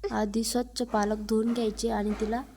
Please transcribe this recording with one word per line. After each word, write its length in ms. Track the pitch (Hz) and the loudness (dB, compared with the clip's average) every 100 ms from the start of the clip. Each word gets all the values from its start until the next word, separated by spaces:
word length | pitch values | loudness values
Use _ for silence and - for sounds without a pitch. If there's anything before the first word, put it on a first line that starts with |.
| 403 | -2
आधी 320 | 220 214 220 | 0 0 0
स्वच्छ 380 | 226 247 247 - | 0 0 -2 -4
पालक 360 | 240 214 208 214 | 0 2 2 0
धुवून 360 | 208 220 226 | 0 2 2
घ्यायची 360 | 240 220 214 233 | 2 0 0 0
आणि 220 | 214 208 202 | 0 0 0
तिला 220 | 214 233 285 | -2 -2 -6